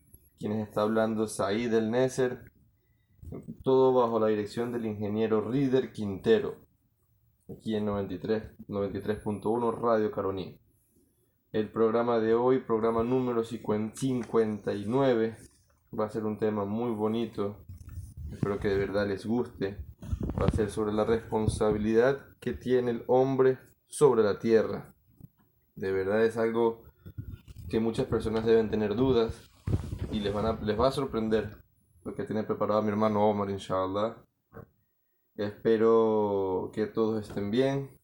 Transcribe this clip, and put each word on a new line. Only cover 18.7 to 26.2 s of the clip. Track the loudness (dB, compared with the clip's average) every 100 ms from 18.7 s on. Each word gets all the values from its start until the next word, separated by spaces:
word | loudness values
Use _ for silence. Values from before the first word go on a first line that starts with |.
| -2
verdad | 0 -2 -2
les | -4 -2
guste. | -2 -2 -4 -6 -6 -14 -12 -8 -6 0 4
Va | 4
a |
ser | 4 0
sobre | 0 0
la | 2 2
responsabilidad | 2 0 0 0 2 2 2 4 6 6 2 -6 -8
que | -8
tiene | -6 0 2 2
el | -2 2
hombre | 4 4 4 2 2 -6 _ _
sobre | 4 4 6
la | 2 2
tierra. | 4 4 4 -4 -10 -20 _ _ -20 _ _ _ _ -8
De | -2
verdad | -2 0 2